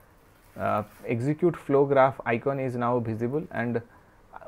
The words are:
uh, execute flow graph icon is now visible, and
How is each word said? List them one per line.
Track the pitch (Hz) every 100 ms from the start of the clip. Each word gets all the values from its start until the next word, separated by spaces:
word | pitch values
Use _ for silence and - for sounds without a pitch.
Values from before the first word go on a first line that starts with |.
| _ _ _ _ _ 95
uh, | 98 104 104 - -
execute | 117 135 151 175 156
flow | - 139 139
graph | 135 131 135 120
icon | 117 135 139
is | 131 120
now | 120 123
visible, | 117 110 120 147 180
and | - 120 117 - - _ _ _ -